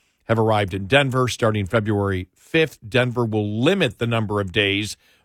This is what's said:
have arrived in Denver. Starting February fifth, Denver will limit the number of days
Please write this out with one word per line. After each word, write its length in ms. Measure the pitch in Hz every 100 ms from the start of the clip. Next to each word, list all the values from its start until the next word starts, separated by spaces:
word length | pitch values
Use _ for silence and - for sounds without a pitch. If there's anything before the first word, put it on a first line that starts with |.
| _ _ -
have 140 | 113
arrived 340 | 110 107 98
in 140 | 95 95
Denver. 400 | 135 139 127 127
Starting 400 | - 113 107 95
February 600 | 117 107 104 98 92 90
fifth, 460 | _ - 165 160 - 113
Denver 340 | 123 123 120
will 380 | 117 107 104 107
limit 380 | 135 196 139 -
the 80 | 120
number 340 | 113 104 104
of 100 | 98
days 460 | 95 101 98 107 - _ _